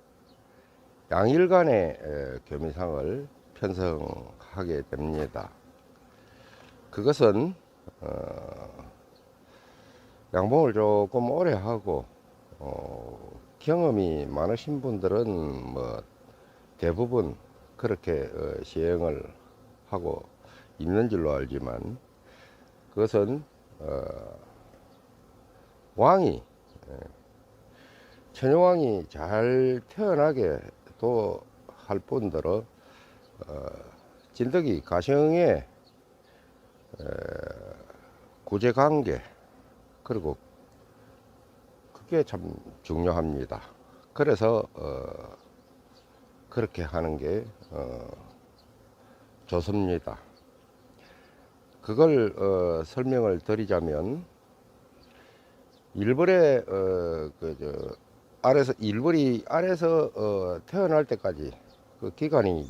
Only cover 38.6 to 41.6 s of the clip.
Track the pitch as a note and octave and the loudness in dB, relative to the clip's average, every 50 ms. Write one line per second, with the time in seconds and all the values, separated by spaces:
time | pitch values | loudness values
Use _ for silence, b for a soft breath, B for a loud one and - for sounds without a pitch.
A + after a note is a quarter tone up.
38.6 | G#2+ B2 A#2 C3 C#3 D3+ D#3 D3+ C3 F#2 C#2 B1 - - - _ - - _ - | 2 4 4 6 4 4 4 2 0 0 -2 -4 -4 -12 -20 _ -20 -20 _ -20
39.6 | - - - _ - _ _ _ - - B2 A2 E2+ D2+ C#2+ - - - - - | -20 -20 -20 _ -20 _ _ _ -10 -6 -6 -4 -4 -4 -6 -6 -10 -20 -20 -20
40.6 | - - - - b b b b b b b b _ - - - - _ - - | -20 -20 -20 -20 b b b b b b b b _ -20 -20 -20 -20 _ -20 -20